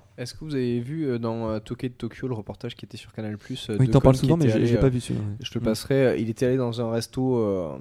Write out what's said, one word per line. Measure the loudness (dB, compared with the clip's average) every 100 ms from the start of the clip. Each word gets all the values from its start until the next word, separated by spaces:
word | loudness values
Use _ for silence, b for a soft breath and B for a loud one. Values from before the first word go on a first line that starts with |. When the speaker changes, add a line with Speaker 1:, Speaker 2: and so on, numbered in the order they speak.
| -10 -12
Speaker 1:
Est-ce | -12
que | -10
vous | -6
avez | -2 0 -2
vu, | -4 -4 -2
euh, | -2
dans, | -2 -2 -2
euh, | -4
Toké | -6 -8 -8
de |
Tokyo | -8 -10 -6 -6
le |
reportage | -6 -8 -10 -12 -12
qui |
était | -14 -16
sur | -16
Canal | -10 -8 -8
Plus, | -10 -10 -2
euh, | 2
Speaker 2:
Oui, | 6
Speaker 1:
de |
Speaker 2:
t'en | 6
parles | 6 6
Speaker 1:
Kon |
qui | 4
Speaker 2:
souvent, | 4
mais | 4
Speaker 1:
était | 4
Speaker 2:
j'ai, | 4
j'ai |
Speaker 1:
allé, | 4
Speaker 2:
pas | 4
Speaker 1:
euh, |
Speaker 2:
vu | 2
celui-là, | -2 -4
ouais. | -4 -8
Speaker 1:
je | -8
te |
le | -4
Speaker 2:
Mm. |
Speaker 1:
passerai, | -2 -2 0 2 4
euh, | 2
il | -2
était | 0
allé | 0 2
dans | 0 -2
un | -2
resto, | -2 -4 -2 0 2
euh, | 0 0 -4 -8